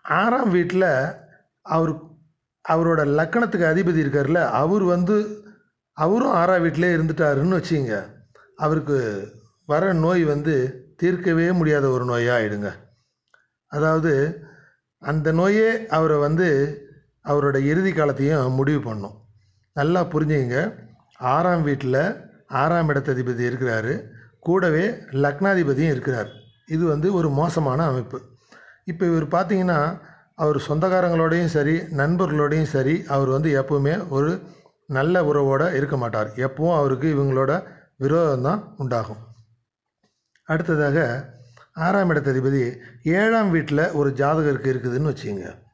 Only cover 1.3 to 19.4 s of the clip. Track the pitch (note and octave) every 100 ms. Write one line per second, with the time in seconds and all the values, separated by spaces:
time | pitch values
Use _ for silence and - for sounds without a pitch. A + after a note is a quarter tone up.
1.3 | _ _ _ - D#3+ E3 D3 - - _
2.3 | _ _ _ - E3 E3 D#3+ C#3+ D3 E3
3.3 | A#3 A#3 G3+ E3 D#3+ F3+ D#3+ C#3+ C#3+ C#3
4.3 | F3 D3+ A2+ D#3 G3 F3+ F3 F3+ G#3 G#3+
5.3 | G#3+ - - _ _ _ - D#3+ A3+ C#4
6.3 | F#3+ F3 F#3 E3 D#3 F3 E3 D#3+ D#3+ D#3
7.3 | C#3 E3 F#3 - D#3+ B2+ G#2 F#2 - _
8.3 | _ _ - D3+ D#3 C#3 C#3 A#2 G2+ G#2
9.3 | - - _ - D3 F#3+ E3+ D#3+ F3+ D#3
10.3 | D3 D3+ C#3 C3 - - - E3+ F3+ F3+
11.3 | E3 E3+ F3+ D#3 D3 C#3 B2+ B2 A#2+ A#2+
12.3 | A#2+ G#2+ G#2 G2+ - - _ _ _ _
13.3 | _ _ _ _ D3 D#3 D#3+ D#3+ C#3 D3
14.3 | - - - _ _ _ _ - D#3 D3+
15.3 | D#3+ F#3+ G#3+ A3 A3+ A3 D#3 D#3+ D3 D3
16.3 | D#3+ F3+ C#3 C#3+ C#3+ - - _ _ -
17.3 | D3 C#3 C3+ C#3 D#3+ F#3+ D#3+ D3 C3+ C#3
18.3 | D#3 B2+ C3 C3+ D3 A#2+ G#2+ G2+ - _
19.3 | _